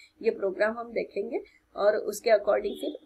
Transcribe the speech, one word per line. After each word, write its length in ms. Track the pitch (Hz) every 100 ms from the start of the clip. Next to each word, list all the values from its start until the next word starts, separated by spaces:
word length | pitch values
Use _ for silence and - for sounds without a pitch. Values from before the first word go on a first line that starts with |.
| - _
ये 80 | 220
program 480 | 220 196 - 214 233
हम 140 | 233
देखेंगे 480 | 220 - 202 226 330 - _ _ -
और 200 | 202 214 -
उसके 200 | 202 233
according 440 | 208 202 202 208 -
फिर 160 | - -